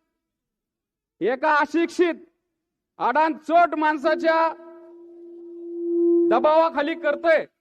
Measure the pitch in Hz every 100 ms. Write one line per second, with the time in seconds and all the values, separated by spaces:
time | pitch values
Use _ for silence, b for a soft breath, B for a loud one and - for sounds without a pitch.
0 | _ _ _ _ _ _ _ _ _ _
1 | _ _ 190 254 302 302 294 320 339 -
2 | 349 311 - _ _ _ _ _ _ -
3 | 208 254 320 302 - 330 339 311 302 311
4 | 294 320 320 320 330 339 - 339 339 339
5 | 339 339 339 339 339 339 339 339 339 339
6 | 339 339 339 330 302 320 330 269 294 330
7 | 302 294 339 311 160 _